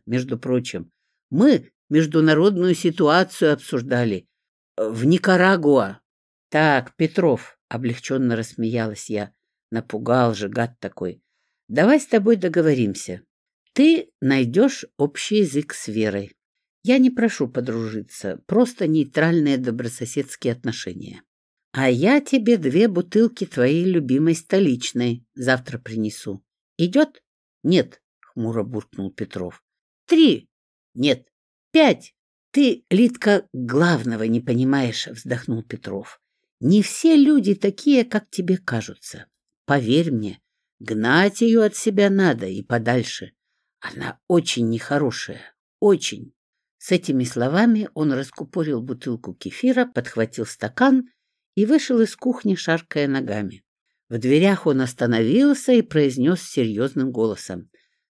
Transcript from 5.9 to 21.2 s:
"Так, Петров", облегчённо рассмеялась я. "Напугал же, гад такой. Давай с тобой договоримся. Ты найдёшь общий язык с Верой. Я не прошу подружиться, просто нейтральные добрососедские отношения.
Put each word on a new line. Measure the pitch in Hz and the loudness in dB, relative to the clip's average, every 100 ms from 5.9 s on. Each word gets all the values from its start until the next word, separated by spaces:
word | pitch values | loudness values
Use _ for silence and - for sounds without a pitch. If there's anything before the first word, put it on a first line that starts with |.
| 98 _ _ _ _ _ | -6 _ _ _ _ _
"Так, | 151 156 135 127 - | 2 4 2 -2 -4
Петров", | 160 - 170 117 - _ - | -2 0 0 0 -4 _ -12
облегчённо | 120 123 120 - 135 123 113 | -8 -6 -6 -6 -2 -2 -2
рассмеялась | 110 - 113 120 110 104 - | -4 -6 -4 -4 -4 -8 -8
я. | 104 101 _ _ _ _ | -6 -8 _ _ _ _
"Напугал | 113 - 110 117 127 120 | -10 -8 -6 0 2 2
же, | 101 101 | 0 -6
гад | 117 120 - | -4 -6 -8
такой. | 98 - 90 - _ _ _ _ - | -14 -10 -10 -10 _ _ _ _ -6
Давай | 123 202 294 | 0 2 2
с | - | 2
тобой | 226 202 220 | 0 2 0
договоримся. | 180 170 156 131 107 92 - 90 - _ _ _ _ | 0 2 2 2 0 -4 -10 -14 -16 _ _ _ _
Ты | - 311 330 - _ | 2 4 4 -2 _
найдёшь | 135 135 120 165 262 269 - - | 0 2 2 2 0 0 -12 -4
общий | 143 - - 214 | -4 -4 -2 0
язык | 180 139 147 | 0 -2 -6
с | - - | -8 -6
Верой. | 107 107 98 101 _ _ _ _ _ | -2 -2 -2 -8 _ _ _ _ _
Я | - 262 | 0 4
не | 254 | 4
прошу | 254 226 - 127 | 2 -2 -2 -4
подружиться, | 127 123 113 110 110 - - 98 - - | -4 -6 -6 -6 -10 -12 -12 -10 -10 -2
просто | 202 247 - 165 | 0 0 0 -2
нейтральные | 156 135 151 160 170 147 131 | 0 0 0 2 2 2 0
добрососедские | 127 117 120 - 113 143 139 - 123 | -2 -6 -6 -8 -8 -6 -8 -6 -6
отношения. | 120 120 113 - 90 - - | -4 -6 -8 -10 -12 -16 -18